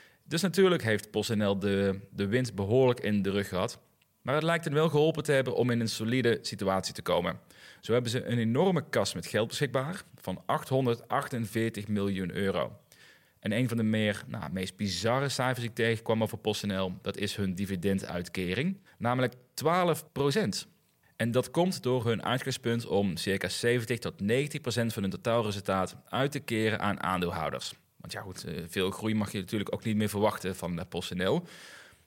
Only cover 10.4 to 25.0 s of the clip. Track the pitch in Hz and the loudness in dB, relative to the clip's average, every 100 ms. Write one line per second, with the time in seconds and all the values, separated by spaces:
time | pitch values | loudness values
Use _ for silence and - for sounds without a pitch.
10.4 | - 147 - 131 127 117 - 127 139 120 | -2 -4 0 0 2 0 0 -2 -2 -4
11.4 | 110 113 113 107 101 104 101 95 92 87 | -2 0 -2 -2 -4 -2 0 -2 -4 -2
12.4 | 98 90 62 - _ - - - _ _ | 0 0 -2 -6 _ -20 -20 -20 _ _
13.4 | - 107 127 117 110 107 107 98 - 117 | -4 -2 0 0 0 2 2 0 -4 -8
14.4 | - 95 95 - 104 85 110 127 139 127 | -6 -6 -6 -4 -4 0 0 2 0 0
15.4 | 127 123 117 117 113 110 - 113 110 - | 0 0 -4 0 0 0 0 0 0 -2
16.4 | - 104 101 95 95 90 - 98 104 - | -2 -2 -2 -2 -2 -4 -6 -4 -4 -2
17.4 | 98 90 98 95 98 95 - 90 90 - | -2 -2 -2 0 0 0 -2 -6 -6 -4
18.4 | 90 95 165 190 - - 117 123 127 - | -2 0 -2 -4 -10 -4 0 0 0 -4
19.4 | _ - 143 180 175 156 - - 143 147 | _ -2 2 4 2 0 -2 -2 0 2
20.4 | 156 92 - _ _ _ _ - 117 120 | 0 -2 -8 _ _ _ _ -4 0 2
21.4 | 123 - 180 - 127 127 120 110 - 127 | 2 2 2 0 0 2 2 0 2 0
22.4 | - 127 120 117 117 98 101 82 - 98 | 0 -4 0 0 2 2 2 0 0 0
23.4 | - - 120 123 113 120 - - 101 120 | 0 0 2 2 0 -4 -4 -4 0 0
24.4 | 147 147 - 120 117 107 | 0 -4 -4 0 0 0